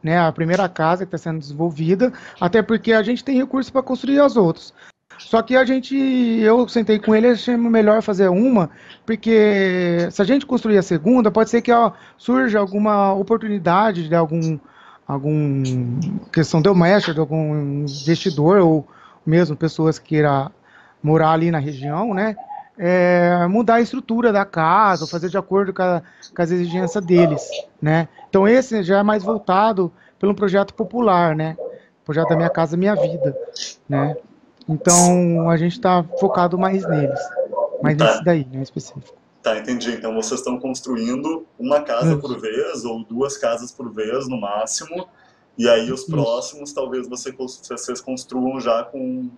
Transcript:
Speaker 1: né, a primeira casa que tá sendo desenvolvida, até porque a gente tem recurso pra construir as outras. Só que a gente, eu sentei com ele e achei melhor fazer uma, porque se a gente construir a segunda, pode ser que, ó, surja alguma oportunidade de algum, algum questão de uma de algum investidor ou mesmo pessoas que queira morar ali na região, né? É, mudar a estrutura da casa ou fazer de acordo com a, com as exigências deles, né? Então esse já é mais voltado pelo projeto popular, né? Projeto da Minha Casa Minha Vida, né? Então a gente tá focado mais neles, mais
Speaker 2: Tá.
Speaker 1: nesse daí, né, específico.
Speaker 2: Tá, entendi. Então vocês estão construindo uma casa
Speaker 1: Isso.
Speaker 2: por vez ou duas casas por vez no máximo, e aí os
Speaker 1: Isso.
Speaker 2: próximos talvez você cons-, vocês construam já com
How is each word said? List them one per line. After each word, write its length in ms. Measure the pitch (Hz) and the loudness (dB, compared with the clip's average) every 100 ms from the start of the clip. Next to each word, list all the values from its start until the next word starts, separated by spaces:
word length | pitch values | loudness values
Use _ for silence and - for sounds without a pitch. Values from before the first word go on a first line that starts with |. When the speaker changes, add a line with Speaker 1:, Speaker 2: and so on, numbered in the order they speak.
Speaker 1:
né, 160 | 156 170 | 0 2
a 120 | 165 | 2
primeira 380 | 156 165 180 190 | 0 -2 0 -2
casa 380 | - 160 180 190 | 0 0 0 -4
que 40 | |
tá 60 | 170 | -8
sendo 220 | - 160 | -6 -8
desenvolvida, 720 | 143 147 170 147 160 190 254 - - - | -8 -4 -4 -2 0 2 0 -2 -18 -4
até 220 | 175 220 | 0 0
porque 320 | 208 226 220 | 0 -2 2
a 80 | 226 | 2
gente 220 | 208 247 | 2 -4
tem 120 | - 262 | 0 -2
recurso 380 | 262 262 254 | 0 -4 -2
pra 80 | 262 | -4
construir 380 | 254 254 247 277 | -4 -6 0 4
as 180 | 285 233 | 4 4
outras. 380 | 175 160 - _ - _ _ - - | 2 2 -10 _ -20 _ _ -20 -2
Só 120 | 226 | -2
que 140 | 226 254 | 2 2
a 80 | |
gente, 320 | 254 262 254 269 | 4 0 -2 -2
eu 720 | 269 254 240 226 214 233 240 | 0 2 2 2 4 4 4
sentei 320 | 240 214 214 | 0 2 0
com 160 | 214 220 | 4 4
ele 120 | 240 | 4
e 40 | |
achei 240 | 233 - 240 | 2 0 0
melhor 460 | 233 226 214 214 | 2 4 4 4
fazer 260 | 220 190 190 | 2 2 2
uma, 420 | 180 247 240 165 - - - - | 4 4 2 0 -4 -20 -20 -6
porque 1040 | 220 220 226 214 202 190 180 175 170 175 | -4 2 4 6 4 2 0 0 0 -2
se 100 | - | 0
a 40 | 196 | 2
gente 200 | 277 277 | 2 2
construir 320 | 247 226 208 | -2 2 2
a 40 | |
segunda, 500 | 175 170 156 254 214 | 4 0 4 4 4
pode 180 | 220 220 | 2 2
ser 120 | 233 | 0
que, 100 | 233 | 4
ó, 200 | 233 226 - - _ | 4 4 -2 -20 _
surja 420 | - 254 262 208 | -2 0 2 0
alguma 540 | 202 196 214 208 196 | 0 0 2 2 2
oportunidade 960 | 196 196 226 220 208 170 175 220 175 160 | 0 0 -2 -2 -2 2 2 2 0 0
de 60 | 170 | 0
algum, 440 | 165 165 160 156 - _ - - _ | 0 0 -2 -4 -8 _ -20 -20 _
algum 560 | 139 139 151 147 139 131 127 120 120 - - - | -6 -2 0 0 -2 -2 -2 -4 -4 -4 -6 -4
questão 280 | - 160 170 | -2 2 2
de 60 | 165 | 4
uma 320 | 185 170 202 | 4 4 4
de 200 | 190 156 | 2 -4
algum 600 | 151 160 156 151 143 143 | -2 -2 -2 -4 -4 -4
investidor 760 | 147 139 139 165 190 147 151 202 | -6 -6 -2 -2 -2 0 4 4
ou 260 | 170 156 - - - _ - | 4 2 -2 -18 -20 _ 0
mesmo 300 | 160 175 147 | 2 2 0
pessoas 420 | 160 - 160 151 | -4 0 -2 -2
que 120 | _ | _
queira 420 | 151 151 139 135 - _ - _ _ | 0 2 2 -2 -12 _ -20 _ _
morar 300 | 151 160 156 | 0 2 4
ali 180 | 160 170 | 2 0
na 100 | 165 | -2
região, 540 | 139 139 143 156 226 | -4 -8 -8 -6 -4
né? 220 | 190 220 214 - - - _ | -2 -4 -6 -12 -16 -18 _
É, 680 | 175 180 180 175 175 175 175 | 0 2 4 4 4 2 2
mudar 280 | 202 226 233 | 2 2 2
a 60 | |
estrutura 520 | 233 262 - 226 233 | 2 -4 -4 0 2
da 100 | 202 | 2
casa 600 | 196 170 160 185 214 175 | -2 0 2 4 4 2
ou 60 | 156 | -2
fazer 200 | 170 175 | -6 -4
de 80 | 190 | -4
acordo 340 | 190 190 202 | -2 -2 0
com 120 | 190 | -2
a, 180 | 185 175 170 _ - - | 0 0 -4 _ -20 -4
com 60 | |
as 100 | 170 | -2
exigências 540 | 180 175 175 180 175 175 | 0 -2 -2 -2 -4 2
deles, 420 | 175 170 151 - - - _ | 6 6 2 -6 -12 -14 _
né? 280 | 147 160 160 - - | 0 0 0 -8 -2
Então 200 | 196 196 | 2 4
esse 360 | 247 262 226 | 4 2 -4
já 160 | 175 196 | 0 2
é 40 | |
mais 200 | 208 214 | 2 0
voltado 680 | 185 220 208 185 214 202 175 _ _ _ | -2 -6 0 2 2 0 -4 _ _ _
pelo 160 | 202 202 | -2 0
projeto 380 | 202 190 196 | 0 0 -2
popular, 640 | - 226 233 233 180 170 156 | -4 -6 0 2 4 2 0
né? 200 | 156 160 - - _ _ | -4 -8 -12 -14 _ _
Projeto 260 | - 151 160 | -6 -2 0
da 60 | 160 | 0
Minha 140 | 165 | 0
Casa 260 | - 165 170 | 0 -2 0
Minha 200 | 190 208 | 0 0
Vida, 420 | 175 170 175 139 - - - - _ | -2 -2 -4 -6 -12 -12 -14 -16 _
né? 280 | 139 143 - - _ _ _ - | -2 -2 -6 -12 _ _ _ -8
Então 800 | 156 - 175 175 180 175 170 165 | -4 2 4 4 4 0 0 0
a 80 | 165 | 0
gente 240 | 170 - | 0 -2
tá 240 | 190 180 160 - | 0 0 -2 -2
focado 380 | 196 - 175 180 | -2 0 0 0
mais 300 | 185 196 175 | -2 -2 -2
neles, 320 | 156 143 - - - - - - - | -2 -2 -4 -8 -8 -6 -4 -6 -2
mais 160 | - 151 | -2 2
Speaker 2:
Tá. 80 | 113 | 2
Speaker 1:
nesse 180 | - | 2
daí, 240 | 160 170 131 | 0 0 -2
né, 100 | 131 | -10
específico. 520 | 135 - - - - - _ _ | -10 -10 -12 -18 -20 -20 _ _
Speaker 2:
Tá, 140 | - 110 | -4 -4
entendi. 340 | 113 123 113 | -4 -6 -6
Então 220 | 110 113 | -8 -6
vocês 260 | 110 110 127 | -6 -6 -6
estão 200 | - 123 | -6 -8
construindo 880 | 135 127 - 120 113 131 151 160 - _ | -6 -10 -8 -6 -4 -4 -6 -8 -10 _
uma 220 | 123 147 | -2 -2
casa 300 | 147 120 165 | -2 -2 0
Speaker 1:
Isso. 80 | 147 | 0
Speaker 2:
por 200 | 143 120 | -4 -8
vez 460 | 110 110 - 147 117 | -6 -4 -6 -6 -8
ou 180 | 113 | -10
duas 340 | 110 113 139 139 | -10 -6 -6 -4
casas 340 | 123 117 120 | -4 -4 -8
por 200 | - 120 | -14 -14
vez 380 | 104 107 123 131 | -8 -6 -6 -6
no 100 | 127 | -8
máximo, 680 | 101 104 110 - 156 175 180 _ _ _ _ - | -6 -6 -6 -8 -10 -12 -14 _ _ _ _ -2
e 100 | 117 | 2
aí 240 | 113 117 | 2 2
os 100 | 127 | -8
Speaker 1:
Isso. 100 | - | -6
Speaker 2:
próximos 600 | 156 113 120 131 147 143 | -2 -2 -2 -6 -14 -14
talvez 380 | - 131 127 117 | -8 -6 -6 -10
você 220 | 123 139 | -12 -12
cons-, 260 | 131 127 - - | -10 -12 -12 -16
vocês 320 | 117 - 120 | -14 -10 -10
construam 600 | - 127 - 127 127 131 | -10 -12 -8 -6 -4 -4
já 220 | 120 117 | -2 -2
com 460 | 120 139 131 127 123 | -2 -10 -8 -8 -10